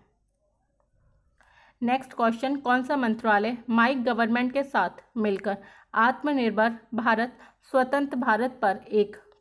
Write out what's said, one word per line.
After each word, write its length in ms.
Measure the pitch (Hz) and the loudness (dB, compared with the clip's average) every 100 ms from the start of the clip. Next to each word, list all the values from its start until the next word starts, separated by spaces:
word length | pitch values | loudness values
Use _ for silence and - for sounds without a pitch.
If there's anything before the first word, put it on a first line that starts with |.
| _ _ _ _ _ _ _ _ _ _ _ _ _ _ _ _ _ _ | _ _ _ _ _ _ _ _ _ _ _ _ _ _ _ _ _ _
नेक्स्ट 300 | 240 262 254 | -2 -2 -2
क्वेश्चन, 440 | - 233 226 262 285 | -2 0 0 -2 -2
कौन 260 | 262 247 | 0 0
सा 140 | 254 285 | 0 0
मंत्रालय 600 | 233 220 233 208 214 240 - | 0 0 2 2 2 -4 -2
माई 240 | 226 233 | 2 2
गवर्नमेंट 580 | 277 240 226 226 240 247 | 2 -2 0 0 0 0
के 100 | 262 | -2
साथ 420 | 277 220 180 - - 240 | -2 -2 -2 -4 -10 -4
मिलकर 400 | 214 196 214 196 - - _ | -2 -2 -4 -6 -10 -20 _
आत्मनिर्भर 840 | - 233 254 294 285 226 202 226 226 - | 0 2 0 -2 0 0 2 0 -2 -8
भारत 440 | 226 233 220 240 - - _ - | -4 0 0 -2 -8 -20 _ -2
स्वतंत्र 480 | 262 254 277 277 254 | 0 2 0 -2 -2
भारत 400 | 240 214 254 254 | 0 0 0 0
पर 220 | - 190 - | -2 -2 -2
एक 240 | 214 208 - - _ | 0 0 -4 -20 _